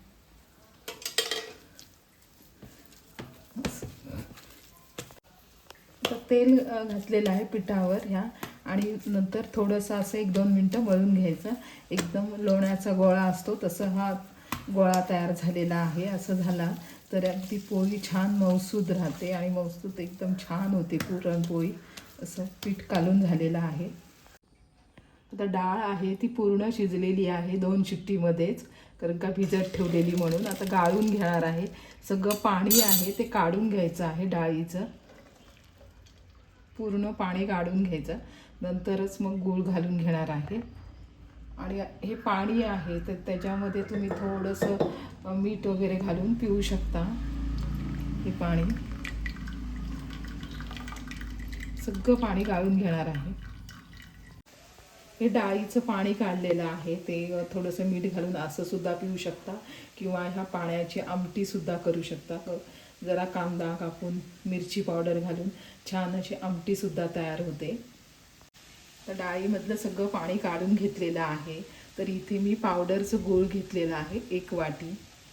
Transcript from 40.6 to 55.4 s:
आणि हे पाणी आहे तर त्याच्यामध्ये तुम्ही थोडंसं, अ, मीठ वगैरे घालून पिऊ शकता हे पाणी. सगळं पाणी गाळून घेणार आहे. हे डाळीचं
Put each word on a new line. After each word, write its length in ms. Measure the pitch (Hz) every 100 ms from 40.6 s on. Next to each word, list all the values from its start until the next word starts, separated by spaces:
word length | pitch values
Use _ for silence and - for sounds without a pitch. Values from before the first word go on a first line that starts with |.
| - - - - - - - - - -
आणि 220 | 185 196 190 -
हे 100 | 190
पाणी 480 | 240 226 190 208 226
आहे 380 | 220 196 165 170
तर 140 | 185
त्याच्यामध्ये 680 | 180 - 180 196 196 196 196
तुम्ही 260 | 196 208 196
थोडंसं, 680 | - 98 95 95 98 107 196 - - - -
अ, 80 | 190
मीठ 340 | 190 202 220 202
वगैरे 280 | 190 196
घालून 400 | 185 190 170 202
पिऊ 260 | 233 220 202
शकता 420 | 202 185 - 170 180 233 - - - - - - - - - -
हे 60 | 190
पाणी. 340 | 185 175 165 180 233 - - - - - - - - - - - - - 53 50 - - - - - - - - - - - - - - -
सगळं 320 | - 196 247
पाणी 300 | 240 226 190
गाळून 320 | 208 180 196 190
घेणार 300 | 190 160 156
आहे. 440 | 147 165 - - - - - - - - - - - - - - - - - - -
हे 80 | 233
डाळीचं 520 | 240